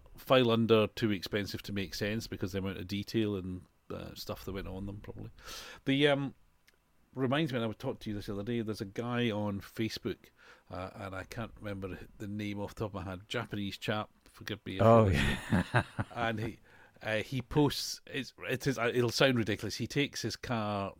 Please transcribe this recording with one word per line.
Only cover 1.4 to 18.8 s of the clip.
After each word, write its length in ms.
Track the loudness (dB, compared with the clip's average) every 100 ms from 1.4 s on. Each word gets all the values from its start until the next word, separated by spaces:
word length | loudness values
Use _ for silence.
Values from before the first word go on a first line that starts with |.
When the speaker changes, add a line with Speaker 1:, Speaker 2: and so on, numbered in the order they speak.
| -2 -6
Speaker 1:
to 80 | -6
make 220 | -4 -4
sense 320 | -2 -2 -2 -6
because 260 | -4 -4
the 60 | -2
amount 200 | -4 -4
of 80 | -6
detail 500 | -6 -2 0 0 0
and, 260 | -4 -8 -12 _ -12
uh, 220 | -10 -10
stuff 300 | -12 -10 -8
that 80 | -6
went 140 | -8 -6
on 180 | -8 -8
them, 120 | -10
probably. 280 | -12 -12 -12 -14 -16 -14 -14 -8
The, 240 | 0 4 6
um, 260 | 4 0 -6 _ _ _ _ _ _ _
reminds 380 | -2 0 2 2
me, 80 | 0
and 80 | -2
I 40 |
talked 280 | -4 -6 -6
to 80 | -6
you 60 | -6
this 120 | -4
other 140 | -6
day, 180 | -2 -2
there's 180 | -2 -4
a 60 | -6
guy 440 | -6 -4 0 0
on 300 | 0 -2 -2
Facebook, 560 | -6 -4 -4 -2 -6 -6 -10 _ -20 -20 -12
uh, 180 | -8 -8 -8
and 140 | -8
I 100 | -8
can't 260 | -8 -8 -8 -8
remember 380 | -8 -6 -6 -8 -12 -12
the 80 | -8
name 300 | -6 -4 -4
off 140 | -6
the 100 | -6
top 100 | -6
of 100 | -6
my 60 | -8
head, 100 | -8 -6
Japanese 480 | -6 -4 -4 -4 -4
chap, 320 | -4 -2 -4 _ -20
forgive 300 | -14 -10 -8
me 120 | -6 4
if 60 |
Speaker 2:
Oh, 220 | 8 10 8
Speaker 1:
you're 60 |
Speaker 2:
yeah. 480 | 6 2 0 2 0 2
<laughs> 60 |
Speaker 1:
listening. 100 | 0 0 -4 -6 -2
And 240 | -2 0
he, 180 | -4 -8 -18 -20 -20 -12
uh, 140 | -2 -2
he 260 | -2 -4
posts, 580 | 0 4 4 2 -6 -8 -8
it's, 260 | -8 -8 -10 -4
it 180 | -2 -2
is, 120 |
uh, 120 | 0